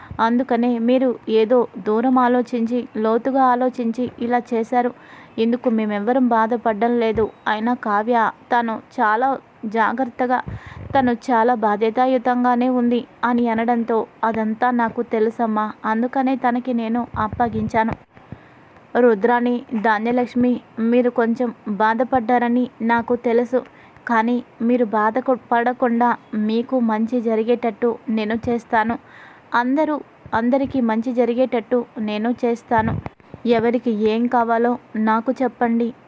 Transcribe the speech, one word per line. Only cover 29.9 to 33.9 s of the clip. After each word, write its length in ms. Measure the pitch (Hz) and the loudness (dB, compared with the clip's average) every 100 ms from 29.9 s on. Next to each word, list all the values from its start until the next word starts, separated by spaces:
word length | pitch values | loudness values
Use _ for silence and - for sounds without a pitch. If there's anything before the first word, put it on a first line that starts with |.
| 294 - - - | -2 -8 -20 -6
అందరికీ 460 | - 240 269 269 269 | -2 2 0 0 0
మంచి 300 | 233 220 254 | 0 0 -2
జరిగేటట్టు 680 | 247 240 240 254 240 220 247 233 - | 0 0 0 0 -2 -2 -2 -2 -6
నేను 320 | 214 208 226 | -6 -2 -2
చేస్తాను. 640 | 240 233 233 - 226 226 - - - - - 233 | -2 -2 -4 -2 0 0 -4 -8 -18 -20 -6 0
ఎవరికి 440 | 233 233 240 247 | 2 2 0 -2